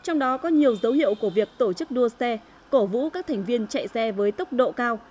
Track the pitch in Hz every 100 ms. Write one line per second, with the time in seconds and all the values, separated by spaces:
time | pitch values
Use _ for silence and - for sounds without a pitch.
0 | - 320 262 262 330 311 285 214 226 269
1 | 277 214 214 180 208 - 233 180 320 254
2 | 240 - 247 226 - - - 269 202 220
3 | 302 359 370 240 190 240 214 269 196 233
4 | 226 196 202 208 359 247 254 - 240 220
5 | -